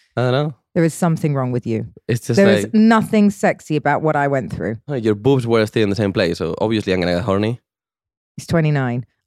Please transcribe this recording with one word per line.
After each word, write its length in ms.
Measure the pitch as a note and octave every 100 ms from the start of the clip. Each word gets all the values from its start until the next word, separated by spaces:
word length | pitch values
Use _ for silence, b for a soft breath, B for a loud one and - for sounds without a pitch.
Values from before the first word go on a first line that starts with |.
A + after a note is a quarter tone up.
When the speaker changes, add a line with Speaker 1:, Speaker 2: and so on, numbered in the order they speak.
| _ -
Speaker 1:
I 40 |
don't 100 | B2
know. 220 | B2+ D3+ - _
Speaker 2:
There 100 | -
is 100 | E3
something 400 | - F3 D#3+ D#3+
wrong 160 | C#3 B2+
with 160 | A#2+ A#2
you. 200 | A2+ A2 - -
Speaker 1:
It's 200 | A#2 -
just 100 | A#2+
Speaker 2:
There 120 | G3
is 160 | G3+
Speaker 1:
like 100 | G#3+
Speaker 2:
nothing 560 | A3 A3 A3+ - A3 G#3
sexy 440 | G3+ G3 - -
about 280 | D3+ C#3+ C#3
what 120 | D#3 D3
I 120 | C#3+
went 240 | C#3 -
through. 240 | - F2+ A2 -
Speaker 1:
Oh, 80 |
your 200 | C#3 A2
boobs 320 | G#2 A2+ C#3 A#2
were 180 | A#2 G#2+
still 160 | A#2+
in 60 | G#2
the 60 | G2
same 160 | G2+
place, 260 | G2 F2 E2+
so 160 | E2 -
obviously 320 | A2 A2+ G2
I'm 80 | F#2
gonna 140 | F2
get 100 | F2
horny. 340 | F#2+ G2 G#2+ A#2+ _ _ _ _ _ _ _ -
Speaker 2:
He's 100 | -
twenty-nine. 580 | E3+ D#3 D3 B2+ A#2+ B2 _